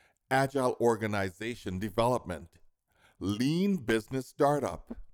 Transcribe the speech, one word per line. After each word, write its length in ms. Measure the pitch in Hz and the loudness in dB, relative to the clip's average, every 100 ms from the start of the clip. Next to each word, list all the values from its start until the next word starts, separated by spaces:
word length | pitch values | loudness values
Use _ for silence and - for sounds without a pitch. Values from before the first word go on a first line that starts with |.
| _ _ _ | _ _ _
agile 480 | 131 135 135 127 - | 0 2 2 0 2
organization 960 | 117 113 107 104 98 - 110 120 104 92 | 2 2 0 -2 -2 -4 -8 -8 -6 -6
development, 720 | 107 107 117 123 - 82 87 _ - _ _ _ _ _ | -4 0 2 2 -2 -10 -12 _ -20 _ _ _ _ _
lean 560 | 90 104 127 165 202 190 | -4 0 0 2 0 0
business 500 | 117 113 - 131 127 | 0 -2 -2 -6 -8
startup, 720 | - 143 147 117 85 - - - | 2 2 4 0 -6 -10 -16 -16